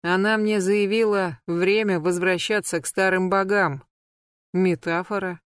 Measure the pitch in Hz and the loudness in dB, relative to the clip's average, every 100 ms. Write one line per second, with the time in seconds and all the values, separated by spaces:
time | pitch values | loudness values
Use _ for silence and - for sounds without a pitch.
0 | 175 185 202 220 214 214 185 208 202 220 | 0 0 2 0 0 0 2 2 2 2
1 | 220 202 180 151 - 170 185 208 214 180 | 2 0 -2 -6 -6 0 2 2 2 0
2 | 160 175 185 180 - 214 - 170 - - | 0 0 0 0 0 -2 -2 -4 -4 0
3 | 190 185 185 196 190 202 175 139 - _ | 2 2 2 0 2 0 0 -2 -14 _
4 | _ _ _ _ _ 175 185 170 170 170 | _ _ _ _ _ 0 0 0 -2 -4
5 | 180 202 185 170 _ | -4 -6 -6 -10 _